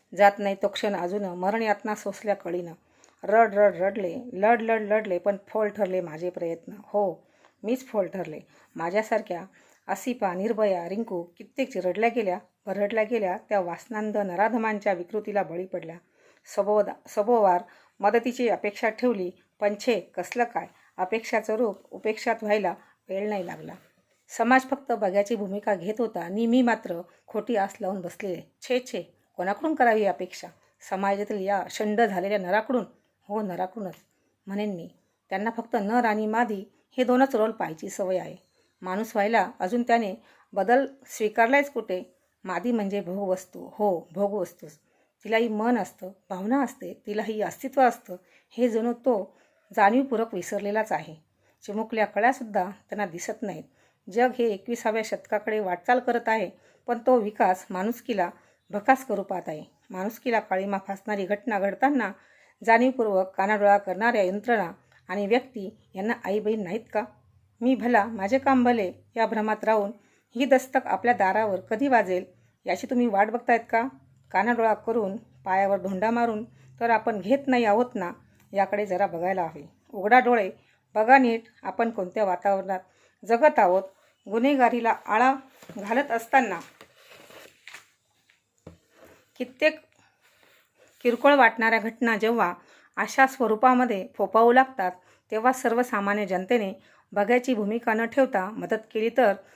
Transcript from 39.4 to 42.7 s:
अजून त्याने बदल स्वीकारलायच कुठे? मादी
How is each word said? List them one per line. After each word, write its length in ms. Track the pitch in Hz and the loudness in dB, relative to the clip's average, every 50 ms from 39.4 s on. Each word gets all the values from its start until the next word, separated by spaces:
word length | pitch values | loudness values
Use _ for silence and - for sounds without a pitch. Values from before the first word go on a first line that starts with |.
| 180 220 - - | 0 0 -4 -6
अजून 220 | 185 185 240 240 | -4 -2 -2 -2
त्याने 320 | 240 - 233 233 220 190 202 - _ _ _ _ _ _ | 2 2 2 2 2 -2 -6 -10 _ _ _ _ _ _
बदल 340 | - 196 190 226 247 277 269 - - _ - | -4 -2 2 4 4 4 2 0 -6 _ -20
स्वीकारलायच 640 | - - - 214 208 208 240 226 233 269 285 285 285 | -14 -6 -4 -4 0 2 2 4 4 4 2 2 0
कुठे? 460 | - 233 214 - 185 185 180 - _ _ _ _ _ _ - | -4 -8 -6 -4 -6 -6 -8 -12 _ _ _ _ _ _ -10
मादी 280 | 185 175 175 190 247 | -6 -6 -4 -2 -2